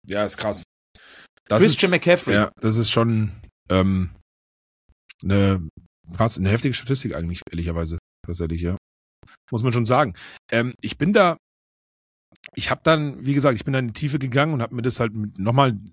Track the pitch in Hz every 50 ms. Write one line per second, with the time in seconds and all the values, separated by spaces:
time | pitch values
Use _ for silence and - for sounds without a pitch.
0 | _ - 98 104 104 98 - - - 107 98 - - _ _ _ _ _ - -
1 | - - - - - _ _ _ _ - 104 120 190 190 147 - 196 180 180 160
2 | - 170 180 175 - - 101 104 - - - - - 110 110 117 113 - - 117
3 | 113 117 113 110 107 98 - - - - _ _ _ - 92 95 92 98 95 92
4 | 92 87 - - _ _ _ _ _ _ _ _ _ _ _ _ _ _ _ _
5 | _ _ - - - 92 98 101 98 98 98 92 82 76 - - - _ _ _
6 | _ - 87 92 110 117 - - 92 95 107 120 - 139 117 - - - 135 131
7 | - 104 - 78 85 85 87 - - - - 85 82 87 82 85 82 80 82 85
8 | _ _ _ _ - - 85 85 85 80 85 82 87 85 95 - _ _ _ _
9 | _ _ _ _ - _ - _ _ - 123 110 120 127 113 123 113 110 123 139
10 | 151 107 87 - - - - - _ - 113 117 120 127 - - - 110 - -
11 | 147 190 208 220 185 175 160 - _ _ _ _ _ _ _ _ _ _ _ _
12 | _ _ _ _ _ _ _ _ - - - - - - - - - 160 160 151
13 | 151 143 - - - 135 139 143 131 143 120 104 - 147 135 131 127 113 104 -
14 | 151 139 147 143 135 127 127 139 147 160 151 123 117 - 123 120 113 127 - -
15 | 117 113 107 110 104 104 - 95 95 117 120 139 139 127 110 98 104 -